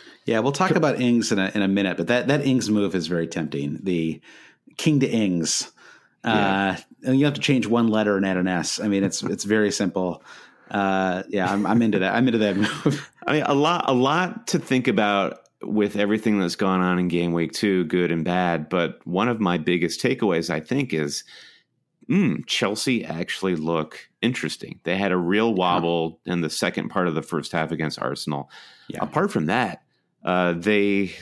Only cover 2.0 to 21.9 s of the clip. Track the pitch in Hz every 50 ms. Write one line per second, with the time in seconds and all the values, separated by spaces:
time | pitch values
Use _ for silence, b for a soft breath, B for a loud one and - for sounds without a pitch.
2 | 85 80 123 123 - 131 143 143 - 135 131 127 101 104 107 104 101 95 95 92
3 | 80 80 87 85 82 82 - 90 78 71 73 71 71 73 69 - 95 95 90 82
4 | 80 80 78 - B B B B B B B B B - - - - 160 151 139
5 | 147 - 113 113 107 95 90 85 80 78 - - - - B B B B B B
6 | B B B B - 117 110 107 101 98 98 98 98 95 92 - - _ - _
7 | - 127 131 135 147 147 143 - - - 135 127 104 104 117 120 117 113 107 110
8 | 107 104 101 95 95 95 92 92 90 92 92 87 82 - - - - 104 98 98
9 | 98 95 - - - - 95 - - 101 107 110 107 101 101 - 104 92 - 95
10 | 92 90 85 - B B B B B B B B B - - 101 98 95 95 95
11 | 95 92 90 92 95 - 104 101 90 92 98 101 101 90 107 117 117 110 - 95
12 | 92 92 101 117 127 127 113 113 107 104 92 98 104 - - - - 147 139 -
13 | - - _ _ - - 143 151 131 - 143 139 147 160 175 170 - - 135 123
14 | 127 135 151 175 185 180 - - - - - 143 - - 131 127 117 131 104 104
15 | 107 104 101 98 95 71 - - _ _ _ _ - - 104 104 101 104 104 101
16 | 101 101 110 107 - 113 104 101 92 87 - - 104 95 95 92 90 90 90 90
17 | 90 87 82 87 87 87 85 85 82 80 - - 110 101 95 92 87 78 - 90
18 | 87 82 85 82 78 85 90 92 90 87 85 80 76 - 90 90 85 76 - -
19 | _ - 87 95 110 123 120 110 104 87 87 82 76 90 87 85 85 80 - -
20 | - 123 131 131 117 101 87 82 80 85 80 78 - - 123 143 135 - 82 78
21 | 76 73 - - - B B B B B B B B B _ _ _ _